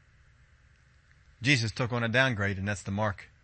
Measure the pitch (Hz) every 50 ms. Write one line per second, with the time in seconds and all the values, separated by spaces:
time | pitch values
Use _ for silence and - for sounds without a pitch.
0 | _ _ _ - - - - - - _ - _ _ - - _ _ _ _ -
1 | _ _ - - _ - - - 110 135 147 117 117 107 - - 127 110 123 120
2 | 117 113 110 127 135 131 120 101 101 98 101 95 95 104 101 - - 101 98 101
3 | 107 104 95 - - - - _